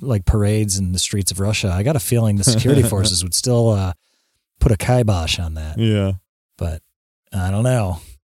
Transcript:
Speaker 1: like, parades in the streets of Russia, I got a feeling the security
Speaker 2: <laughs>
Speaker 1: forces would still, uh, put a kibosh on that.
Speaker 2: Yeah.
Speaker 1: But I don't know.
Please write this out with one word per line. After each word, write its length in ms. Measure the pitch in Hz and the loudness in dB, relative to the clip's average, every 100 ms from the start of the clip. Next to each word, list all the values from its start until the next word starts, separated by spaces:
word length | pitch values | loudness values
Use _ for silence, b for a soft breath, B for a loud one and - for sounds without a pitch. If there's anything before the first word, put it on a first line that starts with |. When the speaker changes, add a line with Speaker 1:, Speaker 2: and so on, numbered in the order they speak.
Speaker 1:
like, 240 | 131 104 - | -2 -2 0
parades 520 | 110 101 107 104 95 | 0 2 0 0 -2
in 140 | 92 | -2
the 80 | 92 | -2
streets 320 | - 104 92 | -2 -2 -4
of 80 | 92 | -4
Russia, 300 | 98 104 101 | -4 -2 -2
I 140 | 90 | 0
got 120 | 110 147 | 0 -2
a 40 | |
feeling 340 | - 120 113 101 | 0 0 2 2
the 80 | |
security 400 | 113 110 123 139 | 2 2 4 4
Speaker 2:
<laughs> 60 | 117 | 4
Speaker 1:
forces 340 | 101 101 87 | 2 0 0
would 100 | 90 | -2
still, 360 | - 127 120 113 | -4 0 2 4
uh, 240 | 101 95 - _ _ _ _ _ - | 2 0 -6 _ _ _ _ _ -2
put 140 | 127 | 0
a 40 | 104 | 2
kibosh 600 | - 123 107 92 80 - | 2 2 2 0 -2 -4
on 140 | 82 | -6
that. 240 | 78 - - | -8 -8 -2
Speaker 2:
Yeah. 360 | 113 104 98 95 _ _ _ - | 0 2 0 -4 _ _ _ -8
Speaker 1:
But 240 | 85 80 _ _ _ _ _ | -6 -6 _ _ _ _ _
I 160 | 95 92 | -4 -2
don't 120 | 98 | 0
know. 380 | 123 123 95 85 B - | 0 0 -2 -6 B -20